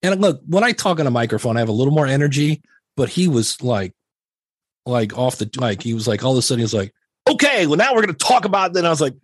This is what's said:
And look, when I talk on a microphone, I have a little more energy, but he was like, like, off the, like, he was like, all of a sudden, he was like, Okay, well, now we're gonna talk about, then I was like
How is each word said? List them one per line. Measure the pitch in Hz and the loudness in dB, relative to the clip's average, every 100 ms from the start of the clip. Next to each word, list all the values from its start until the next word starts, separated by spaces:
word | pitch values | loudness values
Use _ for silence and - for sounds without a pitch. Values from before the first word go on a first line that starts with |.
And | 180 190 | 0 2
look, | 202 143 - | 2 0 -2
when | 170 | 0
I | 233 | 2
talk | 233 - 170 | 0 -2 0
on | 143 | 0
a | |
microphone, | 120 117 107 123 113 | 0 0 -2 -2 -2
I | |
have | 117 | 0
a | |
little | 107 131 | 0 2
more | 151 143 | 2 2
energy, | 139 147 135 147 151 _ _ _ - | 2 0 0 0 -2 _ _ _ -4
but | 123 | -4
he | - 180 | 0 0
was | 135 113 - | 2 -2 -4
like, | 123 113 98 - _ _ _ _ _ _ _ _ - | -4 -4 -4 -10 _ _ _ _ _ _ _ _ -4
like, | 123 110 104 | -2 -2 -2
off | 127 123 | -2 -2
the, | 110 - | -6 -4
like, | 123 101 | -4 -4
he | - | -4
was | 113 110 | -4 -2
like, | 104 | -2
all | 123 | 0
of | 131 | 0
a | |
sudden, | 120 123 | 0 0
he | |
was | 113 | 0
like, | 110 98 _ _ _ - | -2 -4 _ _ _ -2
Okay, | 294 285 262 170 | 2 2 2 2
well, | 151 | 2
now | 233 | 2
we're | 254 | 2
gonna | 208 | 0
talk | 170 - 247 208 | 0 2 2 2
about, | 196 185 | 0 0
then | 180 170 | 0 0
I | |
was | 165 | 0
like | 147 131 | -2 -4